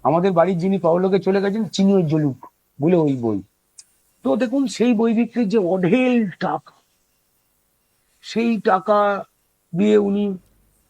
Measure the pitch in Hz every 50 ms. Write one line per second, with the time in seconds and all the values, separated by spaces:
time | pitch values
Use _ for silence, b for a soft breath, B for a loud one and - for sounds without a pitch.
0 | - 127 151 170 175 196 185 170 165 180 196 170 165 190 196 190 180 165 165 180
1 | 185 190 190 190 185 190 190 196 190 202 196 226 220 156 - - 190 196 202 190
2 | 175 151 156 156 151 143 - - - - _ _ _ _ _ - 135 165 185 170
3 | 160 147 139 127 117 113 107 98 95 _ _ _ _ _ _ - - _ _ _
4 | _ _ _ _ - 254 269 220 247 226 233 277 277 220 - - 214 247 247 208
5 | 233 233 226 220 240 233 - 233 240 190 190 226 185 165 190 190 180 160 202 254
6 | 254 254 247 240 220 185 - - - - 147 - - - _ _ _ _ _ _
7 | _ _ _ _ _ _ _ _ _ _ _ _ _ _ _ _ _ _ _ _
8 | _ _ _ _ - - - 208 233 233 226 208 - 226 190 190 180 - 208 208
9 | 208 202 202 190 190 _ _ _ _ _ _ _ _ _ - 165 202 208 214 208
10 | 208 202 196 202 208 202 196 185 _ _ _ _ _ _ _ _ _ _